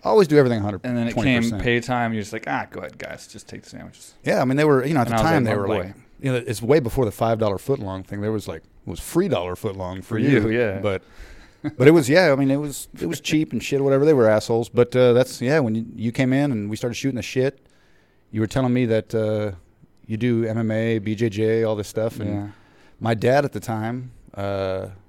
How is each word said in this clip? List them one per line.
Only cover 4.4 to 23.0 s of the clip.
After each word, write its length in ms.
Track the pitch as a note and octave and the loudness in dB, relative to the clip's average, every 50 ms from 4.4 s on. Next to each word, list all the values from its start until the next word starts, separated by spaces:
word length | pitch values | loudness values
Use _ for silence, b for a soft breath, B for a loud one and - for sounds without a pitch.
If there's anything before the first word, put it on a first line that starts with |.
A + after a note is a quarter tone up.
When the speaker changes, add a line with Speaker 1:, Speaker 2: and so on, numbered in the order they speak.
Speaker 1:
I 40 | C#3 | 2
mean, 120 | B2+ C3 | 0 2
they 80 | C#3+ D3+ | 2 4
were, 200 | D3+ C#3+ C3 B2 | 4 4 4 2
you 80 | C#3+ E3 | 2 0
know, 80 | C#3 | 0
at 60 | A#2+ | 0
Speaker 2:
And 80 | A#2 A#2 | 2 2
Speaker 1:
the 40 | A2+ | 2
Speaker 2:
I 20 | A2 | 2
was 80 | - | 4
Speaker 1:
time, 120 | E3 D3+ B2 | 2 2 2
Speaker 2:
like, 80 | A2 G#2 | 0 0
Speaker 1:
they 40 | |
Speaker 2:
"Oh, 40 | G#2 | -2
Speaker 1:
were 60 | G2 | -2
Speaker 2:
boy." 100 | G2 F#2 F#2+ | -2 -2 -4
Speaker 1:
like, 140 | F2+ F#2+ G2+ - - _ _ - | -4 -6 -12 -16 -20 _ _ -6
you 100 | - C3+ | -4 -2
know, 60 | B2+ B2 - | -2 -2 -2
it's 160 | - A2+ - | -4 -6 -4
way 180 | A#2 A2+ C#3+ E3 | 2 4 4 4
before 260 | B2+ A2+ - C3+ B2 | 2 0 -2 -2 -2
the 60 | G#2 | -2
five 260 | - - A#2 A2+ A#2 G#2+ | -2 -2 0 0 0 0
dollar 180 | A2 G#2 G2 | 0 -2 -2
foot 220 | F#2 - - C#3 C3+ | -2 -2 -4 -4 -4
long 240 | G#2+ F#2+ F#2+ F#2+ F#2 | -4 -8 -8 -10 -10
thing. 160 | - G2+ G2+ | -10 -10 -6
There 100 | G#2 G#2+ | -4 -4
was, 160 | A2 G#2 - | -4 -4 -6
like, 160 | - E2+ E2 _ | -8 -12 -14 _
it 260 | _ _ _ - G2 | _ _ _ -14 -12
was 100 | F2+ - | -12 -12
free 280 | - - - E3 G3 F#3+ | -8 -2 0 0 0 2
dollar 260 | B2+ F2+ F2 F2+ F2+ | 0 -2 -2 -4 -8
foot 200 | - - A2 F#2+ | -6 -6 -8 -6
long 200 | G2 F#2 F2+ F#2 F#2+ | -6 -8 -8 -10 -10
for 140 | F2+ - A2+ | -10 -6 -4
Speaker 2:
For 40 | G#2+ | 0
Speaker 1:
you. 300 | B2 C#3+ C#3 A2+ G#2 A2+ | 2 4 4 4 4 2
Speaker 2:
you, 100 | A2 A#2+ | 2 0
yeah. 200 | A#2+ G#2+ F#2 G2 | 0 0 -2 -2
Speaker 1:
But, 240 | G2 G#2 F#2+ F#2 _ B B B B B B B B B B B B D3 - | -2 -2 -2 -4 _ B B B B B B B B B B B B -8 0
but 100 | - B2 | 6 8
it 40 | C#3+ | 8
was, 180 | E3 E3+ C3 A2+ | 8 8 6 4
yeah, 240 | D3 F3+ F#3 D#3 C#3 | 4 4 6 6 4
I 20 | |
mean, 160 | C3 C#3 C3+ | 4 2 2
it 60 | C3+ | 0
was, 320 | C#3+ D3 D3 C3 - - - - - | 0 -2 -6 -8 -12 -14 -14 -10 -8
it 60 | - | -6
was 160 | E3 E3+ C#3 | -6 -6 -6
cheap 320 | - - D#3+ D#3 D#3 - C3 | -4 -2 -2 -2 -2 -2 -4
and 100 | A2+ - | -6 -4
shit, 180 | - D3 C3+ | -2 -2 0
whatever. 220 | C#3 C#3 C3+ C3+ C#3+ | 2 2 2 4 4
They 100 | D#3 D#3 | 4 6
were 160 | C3 A2+ A2 | 6 6 6
assholes. 380 | G#2+ A2 - - A#2 A2+ A#2+ | 4 4 2 0 -2 -2 -2
But, 260 | - - B2+ A#2+ A#2+ - | -2 2 2 2 2 4
uh, 200 | B2+ B2+ B2 A#2 | 4 4 6 6
that's, 280 | B2 C3 B2+ - - | 4 2 0 -2 -6
yeah, 180 | A#2+ B2 D3+ D#3+ | -2 0 0 0
when 160 | C3+ A2+ G#2+ | 0 0 -2
you, 100 | A2+ A2+ - - | -4 -6 -8 -10
you 160 | - G#2+ A#2+ | -6 -6 -4
came 220 | A#2 - C3 B2+ C3 | -2 0 0 0 2
in 180 | C#3 D3 D3 | 0 0 0
and 180 | B2+ G#2+ G2+ G#2 | -2 -4 -4 -6
we 60 | G#2+ | -6
started 200 | - - B2 A#2 | -6 -6 -6 -6
shooting 200 | - - C#3 B2+ | -4 -6 -6 -4
the 60 | A#2 | -6
shit, 440 | G#2+ - - B2+ B2+ C#3 - _ _ b b b b b b b b b b b b b | -8 -6 -2 -2 -2 -2 -2 _ _ b b b b b b b b b b b b b
you 100 | - G#2+ | -4 -4
were 60 | A2 | -2
telling 260 | - - C3+ C3 B2 A#2+ | -2 -2 -2 0 0 0
me 120 | B2 B2+ | 0 0
that, 280 | A2+ A2+ A2 - - - | 2 0 0 -2 -2 -4
uh, 360 | A2 G#2+ G#2+ G#2+ G#2+ G#2+ G#2 F#2 F2 _ _ _ _ - _ _ _ _ | -2 -2 0 -2 -2 -4 -6 -8 -10 _ _ _ _ -20 _ _ _ _
you 120 | - A2 | -8 -6
do 260 | G#2+ A#2+ B2 A#2 A2+ A2+ | -2 0 0 0 0 0
M 120 | A2 A2 | -2 -2
M 120 | A#2 A2+ A2 | -2 -2 -2
A, 280 | A2 A2 A2+ A2+ A2+ A2+ | -2 -2 0 0 -2 -2
B 160 | G2 G#2+ G#2+ | -2 -4 -2
J 140 | G2+ A#2 A2+ | -2 -2 -2
J, 340 | G2 G#2+ A2 A2 A2+ A2+ A2+ | 0 0 0 2 2 2 0
all 140 | G#2+ A2 | 0 -2
this 100 | G#2 G2+ | -4 -6
stuff. 320 | - - A2 A2 A2+ - - | -6 -4 -4 -4 -4 -4 -6
And 100 | G#2+ G2 | -6 -6
Speaker 2:
Yeah. 180 | G#2 G2+ G2+ G#2 b b b b b b b b b | -6 -6 -8 -10 b b b b b b b b b
Speaker 1:
my 140 | b | b